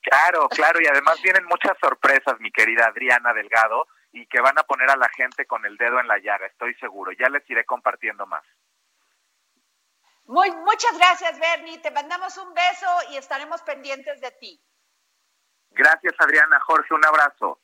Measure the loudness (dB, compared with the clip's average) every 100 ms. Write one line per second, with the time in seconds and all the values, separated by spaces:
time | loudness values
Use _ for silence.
0 | 2 2 2 2 0 2 2 2 2 2
1 | 2 2 2 0 0 -2 -2 0 -2 0
2 | 2 2 0 -6 -6 0 0 4 2 0
3 | 0 2 2 -2 0 2 2 0 -4 _
4 | _ -20 -4 0 2 2 -2 0 2 4
5 | 2 0 -6 -4 -8 -6 -8 -4 -2 0
6 | 0 -2 -2 -6 -6 _ -10 -8 -14 -12
7 | -12 -2 -2 -2 _ -4 -4 -4 -4 -4
8 | -10 -10 -12 -12 _ _ _ _ _ _
9 | _ _ _ _ _ _ _ _ _ _
10 | _ _ _ 2 2 0 0 2 0 4
11 | 4 4 -2 -2 -2 -2 -6 -10 -6 -6
12 | -6 -8 -8 -12 -10 -2 -2 0 -2 -2
13 | -4 -12 -10 -10 -8 -10 -10 -12 -10 -12
14 | -10 -12 -12 _ -20 -20 _ _ _ _
15 | _ _ _ _ _ _ _ 0 2 2
16 | -2 0 2 4 4 2 2 0 0 2
17 | 4 4 2 _ -8 -8